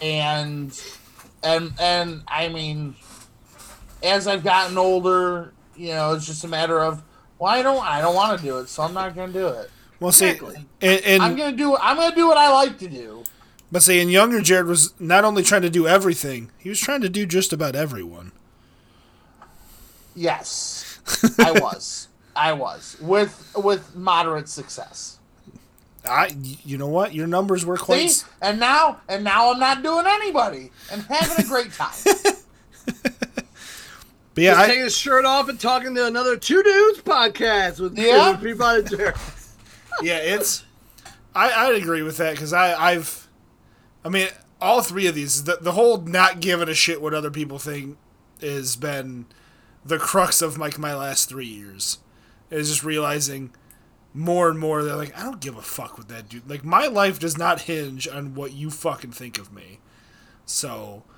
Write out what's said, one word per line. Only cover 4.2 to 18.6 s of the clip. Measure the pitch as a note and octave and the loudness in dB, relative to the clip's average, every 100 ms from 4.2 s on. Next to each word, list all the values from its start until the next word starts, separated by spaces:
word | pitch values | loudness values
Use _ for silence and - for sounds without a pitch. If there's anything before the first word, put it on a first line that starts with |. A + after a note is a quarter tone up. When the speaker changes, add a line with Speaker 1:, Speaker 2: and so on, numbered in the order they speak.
| F#3+ | 0
Speaker 1:
I've | G3 | -2
gotten | E3+ F#3 F#3 F#3 | 2 2 2 2
older, | F#3 F#3 F3+ F#3 F3+ F3 E3+ - _ - | 2 2 2 2 2 -4 -8 -18 _ -14
you | F3 | -8
know, | D#3+ D3+ | -4 -2
it's | D#3 D#3 | -2 -4
just | D#3 | -12
a | E3+ | -8
matter | D#3+ E3 E3 | -2 0 2
of, | D#3+ D#3 - _ _ - | 0 -2 -10 _ _ -4
"Well, | F3+ | 0
I | A#3+ | 2
don't, | B3+ C4+ | 2 0
I | G3+ D3 | 0 0
don't | D#3+ | 2
wanna | F3 G#3 F#3+ | 2 2 0
do | D3+ B2+ | -4 -6
it, | B2+ | -8
so | - | -6
I'm | D#3 | -6
not | F#3 F#3+ | -4 -6
gonna | F3 F#3 | -8 -8
do | F#3 F#3 | -4 -4
it." | A#2+ G#2+ - - - | -4 -10 -18 -20 -6
Speaker 2:
Well, | F3 | 2
see, | F3 F#3 | 4 4
Speaker 3:
Exactly. | E3 - - D3 - | 2 -6 -16 -18 -2
Speaker 2:
and, | F#3 F#3+ | 2 4
and | G3+ F#3+ | 6 4
Speaker 1:
I'm | G3+ C4 | 4 2
gonna | D4 B3 | -4 -2
do, | C#4+ C#4 | 0 2
I'm | G#3 C#4+ | 2 2
gonna | E4 | 2
do | E4 E4+ | 4 4
what | D4+ | 6
I | D4 | 6
like | C4+ C#4 - | 6 4 0
to | F#3 | -12
do. | C3+ A2+ A2 - - _ _ - | -12 -14 -14 -14 -16 _ _ -4
Speaker 2:
But | E3+ | 4
see, | F3 F3+ | 6 6
and | F3 | 6
younger | F#3 A3+ A#3+ | 6 6 4
Jared | D#3+ F#3 E3+ | 4 4 4
was | E3+ - - | 0 0 -2
not | E3 F#3 | 2 4
only | G#3+ G#3 | 6 2
trying | F3+ G3+ | 2 2
to | F3 | 2
do | E3+ D#3+ | 2 6
everything, | F#3+ F#3+ D3+ C#3+ B2+ A#2 _ | 6 4 -2 -4 -8 -12 _
he | F3+ | -8
was | G3+ | -6
trying | - C#4+ | -2 -2
to | G#3 | -2
do | F#3 | -2
just | G3+ F3 F#3 | -2 0 0
about | D#3 D3+ | -2 -4
everyone. | C3 D#3 B2+ F2 E2+ F2+ - _ _ | -2 -4 -6 -12 -14 -20 -20 _ _